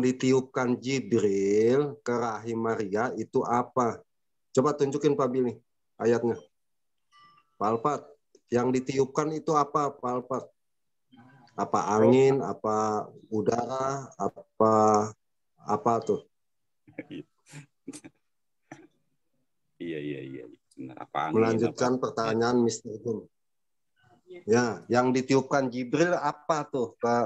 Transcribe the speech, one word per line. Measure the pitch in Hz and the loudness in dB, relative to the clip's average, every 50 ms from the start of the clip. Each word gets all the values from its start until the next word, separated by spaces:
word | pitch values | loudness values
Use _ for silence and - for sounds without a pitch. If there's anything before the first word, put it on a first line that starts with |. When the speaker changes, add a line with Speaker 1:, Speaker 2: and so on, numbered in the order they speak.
| 127 | 2
Speaker 1:
ditiupkan | 127 127 131 - 131 131 131 131 - - 139 127 120 123 117 | 2 0 0 0 2 2 2 0 -2 -4 -2 0 0 -2 -2
Jibril | 113 127 139 135 110 101 117 113 98 104 98 98 98 98 101 107 110 117 127 139 151 143 131 - | -2 -4 -4 -4 -2 0 0 2 2 2 2 2 2 2 4 4 4 4 4 2 2 -2 -6 -8
ke | _ - 120 | _ -4 -4
rahim | 120 120 117 110 104 110 117 113 110 | -2 -2 -4 -6 -6 -8 -6 -4 -4
Maria | 113 113 110 101 110 95 95 104 117 - 87 | -2 -2 -2 -4 -4 -4 -2 -2 -2 -2 -4
itu | 107 110 - - 131 101 | -6 -8 -4 -2 -2 0
apa? | 95 120 120 123 - - 127 123 113 104 - - _ _ _ _ _ _ _ _ _ - | 0 0 -2 -2 -2 -2 0 0 0 -2 -6 -12 _ _ _ _ _ _ _ _ _ 0
Coba | 131 131 147 | 2 2 2
tunjukin, | 143 147 143 139 143 147 - 151 139 135 | 0 0 -2 -2 -2 0 0 0 2 2
Pak | 135 | 0
Billy, | 127 123 131 127 120 113 - _ _ _ _ _ _ _ - | 0 0 -2 -2 -2 -4 -8 _ _ _ _ _ _ _ -2
ayatnya. | 110 113 120 113 120 117 110 - - _ _ _ _ _ _ _ _ _ _ _ _ _ _ _ _ _ _ _ _ _ _ - | 2 2 2 2 2 -2 -4 -4 -8 _ _ _ _ _ _ _ _ _ _ _ _ _ _ _ _ _ _ _ _ _ _ -4
Pak | - 107 | -2 -2
Alfat, | 113 113 - 151 143 127 - - - _ _ _ _ _ _ | 0 0 0 -2 -2 -2 -6 -12 -20 _ _ _ _ _ _
yang | _ 117 120 120 127 | _ 0 0 2 2
ditiupkan | 127 131 127 - 135 135 135 127 - 156 151 156 160 | 0 -2 -2 -2 0 0 0 0 0 -2 -4 -2 -4
itu | 156 - - | -4 -2 0
apa, | 160 147 143 143 - 156 147 139 | 0 0 0 0 0 -2 -2 -2
Pak | 131 - 123 123 | -4 -6 -6 -4
Alfat? | 123 127 127 - 131 120 - - _ _ _ _ _ _ _ _ _ _ _ _ - - - - - - - _ _ | -4 -4 -4 -6 -6 -6 -6 -10 _ _ _ _ _ _ _ _ _ _ _ _ -20 -20 -20 -20 -20 -20 -20 _ _
Apa | - 101 - - 104 - 98 | -6 -2 0 0 0 2 2
angin, | 104 107 110 117 123 131 135 135 135 139 | 4 6 6 8 8 8 8 6 4 2
apa | - 95 - - - 110 107 107 107 107 107 104 101 - - - - | 0 -4 -6 -4 -2 -2 0 0 0 0 -2 -2 -4 -8 -14 -20 -12
udara, | _ 110 107 98 - 113 - 147 - 131 131 131 135 135 - - - - | _ -4 0 0 0 0 0 -2 -4 -4 -4 -4 -4 -4 -6 -8 -12 -8
apa, | - 98 - - - - _ _ - 110 110 110 107 107 107 107 104 107 110 110 - _ _ _ _ _ _ _ _ | -6 -6 -6 -6 -10 -16 _ _ 2 4 4 6 6 6 6 4 4 2 -2 -6 -12 _ _ _ _ _ _ _ _
apa | - - 104 - - 120 117 113 | -4 -4 -4 0 0 0 0 0
tuh? | - - 135 107 - _ _ _ _ _ _ _ _ _ _ _ _ - _ - - - - - - _ _ _ _ _ - 151 139 _ _ _ _ - - - - - - _ _ _ _ _ _ _ _ _ _ _ - - - _ _ _ _ _ _ _ _ _ _ _ _ _ _ _ _ _ _ | 0 -2 -2 -4 -4 _ _ _ _ _ _ _ _ _ _ _ _ -18 _ -16 -16 -14 -16 -16 -16 _ _ _ _ _ -20 -20 -20 _ _ _ _ -18 -18 -18 -20 -20 -20 _ _ _ _ _ _ _ _ _ _ _ -20 -20 -20 _ _ _ _ _ _ _ _ _ _ _ _ _ _ _ _ _ _
Speaker 2:
Iya, | - 87 85 80 76 | -12 -10 -8 -8 -8
iya, | 73 73 71 67 | -8 -8 -8 -8
iya. | 67 67 65 64 60 60 - _ _ _ | -10 -12 -14 -14 -16 -18 -20 _ _ _
Benar, | _ - 65 65 64 - | _ -16 -16 -16 -14 -16
apa | - - - 73 78 | -16 -8 -6 -4 -4
angin, | 78 110 | 0 2
Speaker 1:
Melanjutkan | 110 113 113 113 113 117 110 - - 127 123 131 | 2 2 2 2 2 0 -2 -2 -2 -2 0 0
Speaker 2:
apa | 127 | -2
Speaker 1:
pertanyaan | - 110 - - 113 110 107 113 117 120 123 123 | -2 -4 -4 -4 -2 -2 0 0 0 2 2 2
Mister | 120 113 113 - - 117 107 | 2 2 0 -4 -8 -12 -14
Gum. | 107 110 120 110 101 - - _ _ _ _ _ _ _ _ _ _ _ _ _ _ _ _ _ _ _ - - - - | -10 -8 -8 -8 -8 -10 -14 _ _ _ _ _ _ _ _ _ _ _ _ _ _ _ _ _ _ _ -20 -20 -12 -2
Ya, | 208 113 120 123 - 101 82 82 | 2 2 2 2 0 -2 -6 -4
yang | - 117 123 127 127 | 0 2 2 2 2
ditiupkan | 127 131 123 - 139 135 131 - 147 143 139 | 2 0 2 2 2 2 2 2 0 0 0
Jibril | 127 113 127 127 123 151 147 170 175 175 | -2 -4 -6 -4 -2 0 2 2 2 2
apa | - 143 147 - - - - 165 151 143 | 0 -2 -4 -6 -4 -4 -2 -2 -2 -4
tuh | - - 135 117 - - | -4 -4 -4 -4 -4 -6
ke | _ - 117 117 120 117 | _ -2 0 2 2 2